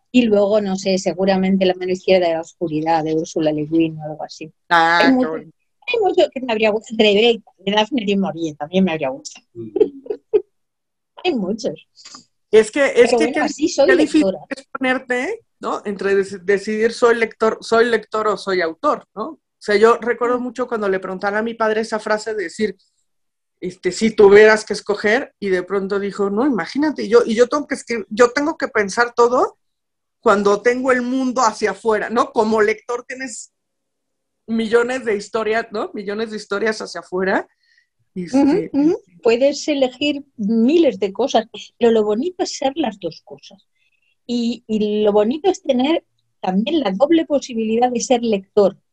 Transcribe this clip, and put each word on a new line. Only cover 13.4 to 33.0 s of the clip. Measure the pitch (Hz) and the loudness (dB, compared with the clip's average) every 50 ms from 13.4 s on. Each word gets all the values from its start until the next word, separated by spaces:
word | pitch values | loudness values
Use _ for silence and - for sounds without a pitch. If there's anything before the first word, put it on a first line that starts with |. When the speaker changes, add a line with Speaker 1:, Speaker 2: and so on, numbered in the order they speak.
Speaker 1:
así | 294 294 - - 311 359 | -2 -4 -4 -4 -4 -2
soy | - 294 277 | 0 2 4
Speaker 2:
qué | 359 359 | 4 4
difícil | 320 302 - - 311 294 | 4 2 2 2 2 2
Speaker 1:
lectora. | 285 294 - - - | 0 -2 -6 -10 -16
Speaker 2:
es | 277 - - _ | -16 -16 -16 _
ponerte, | - - 262 254 254 262 - 247 247 247 269 370 453 - _ _ _ - | -8 -4 -2 -2 -2 -2 -4 -6 -6 -4 -4 -6 -8 -10 _ _ _ -12
¿no? | 196 190 - - - | -8 -8 -8 -8 -8
Entre | 208 196 190 190 196 196 | -8 -6 -4 -2 0 0
des-, | 196 190 196 202 185 175 | 0 0 -2 -6 -6 -2
decidir | 196 202 190 - 214 214 214 226 226 | -2 -2 0 -2 -2 -2 0 0 0
soy | 220 - 247 233 233 | 0 2 2 2 2
lector, | 233 226 220 - - 220 220 - - | 2 -2 -4 -4 -2 -2 -2 -2 -2
soy | - - 226 226 240 | -4 0 2 2 2
lector | 240 226 214 - - - 214 214 214 | 2 0 -2 -4 -4 -6 -2 -2 -2
o | 190 | -2
soy | 190 - 196 185 185 | -2 -4 -4 -2 -2
autor, | 170 160 160 _ - 294 240 - - _ - | -2 -4 -4 _ -2 -2 -2 -2 -6 _ -12
¿no? | 196 226 320 | -12 -12 -12
O | 294 - _ _ _ _ | -12 -16 _ _ _ _
sea, | - 208 208 | -2 0 2
yo | 202 220 233 240 233 | 4 4 4 4 2
recuerdo | 220 240 226 - 240 240 247 247 | 0 -4 -4 -2 -2 -2 -2 -2
Speaker 1:
Mm. | |
Speaker 2:
mucho | 247 254 240 254 247 247 | -4 -6 -8 -8 -6 -6
cuando | 240 214 208 196 | -4 -4 -2 -2
le | 190 185 | -2 -4
preguntaban | 190 190 190 185 208 202 208 214 | -4 -8 -8 -6 -4 -4 -2 -2
a | |
mi | 226 233 226 | -4 -4 -4
padre | 226 220 214 214 220 | -2 -2 0 0 -2
esa | 226 - 226 214 | -2 -4 -6 -4
frase | - 214 214 214 - 220 220 | -2 -2 -2 -2 -4 -6 -6
de | 208 175 | -6 -8
decir, | 165 - - 214 202 190 _ _ _ _ _ _ _ _ _ _ _ _ _ _ _ _ - | -8 -4 -4 -4 -4 -4 _ _ _ _ _ _ _ _ _ _ _ _ _ _ _ _ -12
este, | - 180 - - - 180 | -10 -10 -8 -6 -6 -6
"Si | 180 - 220 220 - | -2 0 -2 2 4
tuvieras | - 208 196 202 208 214 214 214 214 - | 6 8 10 10 10 10 8 6 4 0
que | - | -4
escoger", | 202 190 - - 202 - - 208 220 277 - - _ - | -8 -6 -4 -6 -4 -2 0 0 0 0 -2 -6 _ -8
y | 202 196 | -4 -2
de | 185 180 | -2 -2
pronto | 180 180 196 196 190 190 202 196 | -2 -2 -4 -4 -4 -4 -4 -4
dijo, | 202 202 196 208 196 196 | -4 -6 -4 -4 -4 -2
"No, | 202 214 277 | -2 0 0
imagínate, | 302 233 175 160 - - 269 302 311 - 254 214 196 | 0 0 -2 -4 -4 -4 -2 -2 -2 -2 -4 0 4
yo, | 233 233 - | 4 4 4
y | 233 214 | 4 2
yo | 233 247 | 2 2
tengo | 233 294 302 294 | 2 0 -6 -6
que | - 277 | -6 -8
escri-, | - - - 233 220 - - | -10 -8 -8 -8 -8 -8 -2
yo | 214 247 240 240 | 2 2 2 2
tengo | - 285 285 330 320 | 2 0 -2 -4 -4
que | - 269 - | -4 -6 -4
pensar | - 214 202 190 - 233 240 240 - | -2 -2 -2 -2 0 -2 -2 0 2
todo | - 240 240 247 285 403 - - _ _ _ _ _ _ _ _ _ _ _ _ _ | 2 2 2 2 2 0 -2 -4 _ _ _ _ _ _ _ _ _ _ _ _ _
cuando | - 226 196 208 202 202 202 202 | 2 2 2 4 4 2 2 2
tengo | 202 240 247 254 254 262 | 2 0 0 0 0 0
el | 254 247 | 0 0
mundo | 240 247 262 262 262 254 214 254 | 0 -2 -2 -2 -2 -2 0 0
hacia | 240 214 208 - 214 196 | 0 0 0 -2 -4 -4
afuera", | 190 - - 220 214 196 160 - | -4 -2 -2 -2 -2 -2 -2 -2
¿no? | 220 240 262 - | -2 -2 -2 0
Como | - 240 214 220 220 220 | 0 0 0 2 2 2
lector | 208 220 214 - _ - 240 247 | 2 0 -2 -4 _ -8 -8 -8